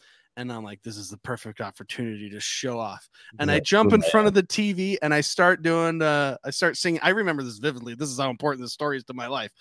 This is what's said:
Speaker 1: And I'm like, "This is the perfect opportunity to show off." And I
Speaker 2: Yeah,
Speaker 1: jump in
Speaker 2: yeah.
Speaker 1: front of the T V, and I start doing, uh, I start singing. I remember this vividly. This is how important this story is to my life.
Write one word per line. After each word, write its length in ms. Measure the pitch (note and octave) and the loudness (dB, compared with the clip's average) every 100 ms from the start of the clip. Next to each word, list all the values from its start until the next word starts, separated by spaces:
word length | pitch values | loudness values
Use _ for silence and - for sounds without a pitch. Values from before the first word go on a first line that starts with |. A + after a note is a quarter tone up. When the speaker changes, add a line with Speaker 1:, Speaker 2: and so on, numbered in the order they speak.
| _ _ _ A#2+ | _ _ _ -12
Speaker 1:
And 140 | B2 | -10
I'm 140 | A2+ | -10
like, 180 | G#2+ G#2 | -12 -14
"This 140 | A#2 G#2 | -14 -14
is 140 | F#2+ | -14
the 80 | G#2 | -14
perfect 420 | - A#2 A2 - | -8 -8 -8 -10
opportunity 680 | G2+ - - - A#2 G#2 G#2 | -12 -12 -14 -8 -8 -8 -12
to 100 | G#2 | -10
show 380 | - - C3 A#2 | -8 -6 -6 -6
off." 300 | G#2+ F#2 _ _ - A2+ | -8 -10 _ _ -18 -4
And 120 | D3 | 0
I 40 | |
Speaker 2:
Yeah, 60 | D3 | 0
Speaker 1:
jump 320 | - G3+ G#3+ | 4 6 8
in 80 | A3 | 6
Speaker 2:
yeah. 100 | - | 6
Speaker 1:
front 160 | G#3+ G#3+ | 4 6
of 60 | |
the 80 | G3 | 4
T 300 | F3+ - G#3 | 2 0 0
V, 260 | F3+ F#3+ G3 | 0 -2 -2
and 100 | D3+ | 2
I 80 | D3 | 2
start 420 | D3+ - F3+ F3+ | 0 4 4 4
doing, 380 | E3 E3 E3 E3 | 2 2 0 0
uh, 380 | D#3 D3 C#3 B2 | 2 2 0 -4
I 60 | C#3 | -8
start 260 | - F3 - | 0 0 0
singing. 220 | F3+ E3 | -2 2
I 80 | E3+ | 2
remember 320 | G3+ F#3+ D3 | 4 0 -2
this 160 | B2 G#2 | -6 -4
vividly. 360 | D3 B2 B2 | -4 -4 -12
This 140 | A#2 D3 | -8 -6
is 100 | B2+ | -2
how 120 | C3+ | -4
important 340 | A#2 D3 C3+ | -2 -2 -2
this 80 | A#2+ | -8
story 240 | - D3 C3+ | -6 -4 -4
is 80 | |
to 100 | B2 | -8
my 120 | B2+ A#2+ | -10 -6
life. 240 | C3+ G#2+ _ | -6 -8 _